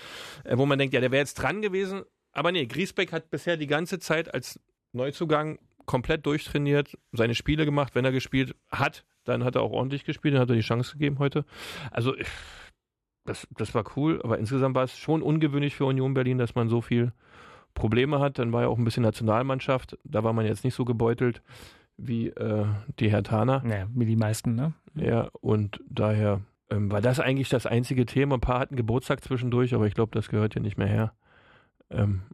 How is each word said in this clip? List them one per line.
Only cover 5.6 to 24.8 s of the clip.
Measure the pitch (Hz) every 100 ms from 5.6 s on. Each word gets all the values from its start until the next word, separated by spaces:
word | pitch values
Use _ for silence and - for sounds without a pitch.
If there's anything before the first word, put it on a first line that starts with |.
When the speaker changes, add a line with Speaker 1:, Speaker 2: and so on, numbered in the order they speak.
| _ _ -
Speaker 1:
komplett | 127 123 156 147
durchtrainiert, | 151 - 147 143 143 143 - _
seine | 113 113
Spiele | 117 - 151 147
gemacht. | 143 139 127
Wenn | 131
er |
gespielt | 131 - 135 131 - _
hat, | - 147 - - _
dann | - 120
hat | 123 123
er |
auch | 110
ordentlich | 117 131 139 -
gespielt, | - 156 139
dann |
hat | 123
er | 117
die |
Chance | 107 117 123
gegeben | 143 143 139
heute. | 143 151 - - - - 131
Also, | - 123 - - - - - - _ _ _ _ _ -
das, | 110 - -
das | 110 120
war | 101 135
cool, | 151 -
aber | 117 113
insgesamt | 110 135 135 131
war |
es | 127 -
schon | - 160
ungewöhnlich | 147 156 156 139 151 -
für | 135
Union | 135 135
Berlin, | 131 127 127
dass | 117 123
man | 113
so | 117
viel | - 120 120 - _ - - - _
Probleme | - 110 113 135 143
hat. | 143 135
Dann | 117
war | 117
ja | 123
auch | 117
ein |
bisschen | 120 123
Nationalmannschaft, | 113 - 110 110 135 131 - 127 - -
da | - 107
war | 113
man | 113 107
jetzt | 107
nicht | 131 -
so | 120
gebeutelt | 113 117 117 123 113 - - - - _ -
wie, | 117 117 117
äh, | - 110 107 107 104 - -
die | 107
Herthaner. | 104 101 110 117 135 123
Speaker 2:
Ja, | 104 98
wie | 123 113
die | 113
meisten, | 107 110 123 117
ne? | 156 -